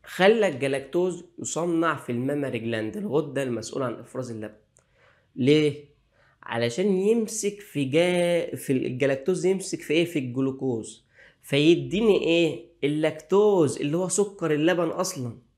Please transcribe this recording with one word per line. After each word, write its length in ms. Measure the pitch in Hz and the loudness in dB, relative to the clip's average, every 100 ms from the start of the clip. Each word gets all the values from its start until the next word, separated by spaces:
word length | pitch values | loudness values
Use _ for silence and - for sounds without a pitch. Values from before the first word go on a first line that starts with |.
خلى 440 | - - 185 233 196 | -10 4 6 6 4
الجلاكتوز 760 | 131 139 135 135 175 185 175 - - | 0 -2 -2 -2 0 0 -4 -12 -12
يصنع 580 | - 156 175 165 165 139 | -6 -4 0 2 0 -2
في 160 | - | -4
الميموري 460 | 120 131 147 135 117 | -4 -2 -2 -4 -4
جلاند، 380 | 113 113 110 104 | -4 -4 -4 -6
الغدة 460 | 101 139 147 135 | -2 -2 -2 -4
المسؤولة 440 | 131 117 113 - 127 | -4 -4 -6 -6 -6
عن 80 | |
إفراز 360 | 110 123 127 117 | -6 -12 -10 -8
اللبن. 240 | 113 107 - _ _ _ _ _ _ _ - | -10 -12 -14 _ _ _ _ _ _ _ 0
ليه؟ 600 | 123 151 151 143 - _ _ _ _ _ | 4 4 4 -2 -14 _ _ _ _ _
علشان 440 | - 117 120 120 202 | -8 -2 -2 0 0
يمسك 760 | 185 202 233 214 - 202 202 | 2 2 2 0 -4 -6 -6
في 240 | - 147 | -8 -4
جا-، 720 | 135 147 180 180 175 170 - 127 | 0 2 2 2 2 0 -2 -6
في 160 | - | -2
ال-، 140 | 131 - | -2 0
الجلاكتوز 600 | 127 135 135 - 180 175 | 0 0 0 -2 0 0
يمسك 340 | 190 180 165 | 0 -4 -8
في 120 | - | -2
إيه؟ 100 | 156 | 0
في 140 | 170 165 | 0 -2
الجلوكوز. 880 | 127 120 135 135 131 117 107 - _ _ - _ | -4 -2 -4 -2 -4 -6 -8 -16 _ _ -20 _
فيديني 800 | - 143 156 165 135 180 220 190 | -2 2 4 4 2 0 4 4
إيه؟ 440 | 156 170 165 - - - | 4 4 2 0 -12 -4
اللاكتوز 960 | 143 151 156 156 - 190 214 190 143 - | -2 0 -2 -4 0 4 4 4 2 0
اللي 160 | 147 165 | -2 -2
هو 120 | 180 | -2
سكر 460 | 190 202 202 165 | 0 -2 -2 -2
اللبن 340 | 147 160 175 165 | 2 2 2 0
أصلًا. 500 | - 180 - 120 104 _ | -2 -6 -6 -10 -10 _